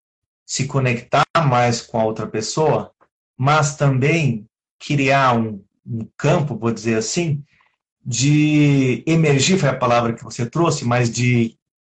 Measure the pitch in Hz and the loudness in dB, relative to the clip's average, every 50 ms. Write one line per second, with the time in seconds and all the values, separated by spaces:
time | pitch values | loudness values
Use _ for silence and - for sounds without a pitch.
0 | _ _ _ _ _ _ _ _ _ - - - 131 - - 135 127 123 120 117 | _ _ _ _ _ _ _ _ _ -10 -6 -4 -4 -2 -2 -2 0 0 -2 -2
1 | - - - 139 156 - - 165 160 135 123 120 120 120 117 - - - - 113 | -4 -2 0 0 0 2 0 0 2 2 2 2 2 2 0 -2 -6 -6 -4 -2
2 | 110 110 107 110 107 101 - 107 107 - - 156 156 147 127 107 95 - _ _ | -2 -2 -2 -6 -8 -8 -6 -6 -6 -4 -2 0 0 0 0 0 -4 -8 _ _
3 | _ _ _ _ _ _ _ - 127 143 151 156 147 147 - - 147 139 135 131 | _ _ _ _ _ _ _ -4 0 2 2 2 2 0 -2 0 0 0 2 2
4 | 135 151 165 170 151 123 113 107 104 _ _ _ _ _ _ _ - - 151 139 | 0 0 0 0 0 0 -2 -4 -8 _ _ _ _ _ _ _ -6 -4 -2 0
5 | 135 135 135 139 135 127 120 117 113 110 104 95 - _ _ _ - 127 120 113 | 2 2 2 2 2 2 2 0 -2 -4 -6 -12 -16 _ _ _ -14 -10 -10 -10
6 | 107 - _ - - 143 151 180 143 - 117 107 113 117 113 101 - 117 113 110 | -10 -12 _ -2 0 0 2 2 0 -2 -6 -4 -4 -4 -4 -2 -2 -2 -2 -2
7 | 110 - - 175 170 160 143 143 - _ _ _ _ _ _ _ _ _ _ _ | -2 -4 -4 -4 -2 -2 -4 -6 -6 _ _ _ _ _ _ _ _ _ _ _
8 | - 131 120 107 131 143 151 151 151 151 151 151 147 147 143 135 135 131 120 120 | -12 -8 -4 0 2 2 4 4 4 2 4 4 4 4 4 2 2 0 -2 -2
9 | - 160 165 165 160 147 139 131 - 180 190 - 143 135 120 - 123 120 120 120 | -2 0 0 2 2 2 2 2 2 2 0 2 0 0 0 0 0 2 2 2
10 | 120 117 113 - - 113 - - 120 117 - 156 170 160 147 - 123 120 123 123 | 2 0 -4 -6 -10 -14 -8 -8 -8 -4 -2 0 0 0 0 -2 -2 -2 0 0
11 | 120 117 113 117 123 123 123 120 117 113 - _ _ _ _ _ | 0 0 -2 0 0 2 2 2 0 -2 -4 _ _ _ _ _